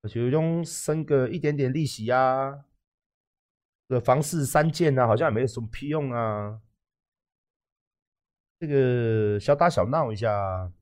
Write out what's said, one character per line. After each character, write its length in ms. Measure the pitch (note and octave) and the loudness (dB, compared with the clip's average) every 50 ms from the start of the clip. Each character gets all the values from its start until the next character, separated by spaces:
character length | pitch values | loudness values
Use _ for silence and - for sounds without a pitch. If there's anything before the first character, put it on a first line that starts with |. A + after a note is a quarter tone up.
| - | -12
而 60 | G#2+ | -8
且 220 | - A#2 A#2+ B2 | -4 -2 -2 0
用 340 | C3+ D#3 D#3+ E3 E3 E3+ E3 | 2 2 0 0 0 -2 -4
升 400 | D#3 - - - - D3+ D#3+ D3+ | -6 -8 -8 -4 -4 -2 -2 0
个 240 | C#3+ D3 C3+ B2+ A#2 | 2 2 2 2 0
一 80 | - | -2
点 200 | F3 - D3 D3+ | -2 -2 -2 0
点 160 | C#3+ C#3 B2+ C3 | 0 0 0 0
利 120 | D3+ D#3 | 0 -2
息 240 | C#3 - - A2 A2 B2 | -2 -4 -6 -2 0 2
啊， 520 | B2+ C3 C3 C3 C3+ C3+ C3+ C#3 C#3+ C#3+ _ _ _ _ _ _ _ _ _ _ _ _ _ _ _ _ _ _ _ _ _ _ _ _ _ | 4 4 4 2 0 -2 -4 -6 -12 -20 _ _ _ _ _ _ _ _ _ _ _ _ _ _ _ _ _ _ _ _ _ _ _ _ _
这 80 | B2+ | -2
个 40 | B2 | -2
房 220 | A2+ - B2+ C#3 D3+ | 2 2 2 2 2
市 240 | - - E3 C#3 | -2 -2 -2 -2
三 240 | B2+ - D#3+ D3+ E3 | 2 2 2 2 2
件 260 | D3+ - F3+ D#3 C3+ | 2 2 2 2 4
啊， 80 | B2+ B2 | 4 4
好 120 | A#2 G#2+ | 4 4
像 120 | A#2 D#3+ D#3 | 2 2 0
也 60 | A2 | 0
没 100 | A2 B2+ | 0 -2
什 160 | B2 - - | -2 -4 -6
么 60 | A2+ | -10
屁 220 | A2+ - - C3+ C#3+ | -10 -10 -10 -8 -6
用 240 | D3+ D#3 D3 C3+ A#2+ | -4 -4 -4 -4 -4
啊。 480 | A#2 A#2 A2 G#2+ G#2 G#2 G#2 G#2+ A2 _ _ _ _ _ _ _ _ _ _ _ _ _ _ _ _ _ _ _ _ _ _ _ _ _ _ _ _ _ _ _ _ _ _ _ _ _ _ _ _ | -4 -4 -2 -4 -4 -6 -8 -10 -14 _ _ _ _ _ _ _ _ _ _ _ _ _ _ _ _ _ _ _ _ _ _ _ _ _ _ _ _ _ _ _ _ _ _ _ _ _ _ _ _
这 80 | E3+ | -6
个 720 | D3+ C#3+ C#3 C3 B2+ B2 B2 A#2 A2+ A2 A2 G#2+ G#2 G#2 G#2 | 0 2 2 4 4 2 2 2 2 2 2 2 2 0 0
小 160 | - - C#3+ | 2 2 2
打 140 | C#3+ E3+ F3+ | 4 4 2
小 160 | - - F2+ | 2 2 0
闹 240 | G#2+ C3+ D#3+ D#3 A#2+ | 0 0 -2 -2 -2
一 60 | G#2+ | -4
下 160 | G2+ A#2 A2+ G#2 | -4 -2 -2 -2
啊。 400 | G2+ G2 F#2+ F#2 F#2 F#2 F#2 F2+ _ | -2 -2 -4 -4 -6 -8 -10 -12 _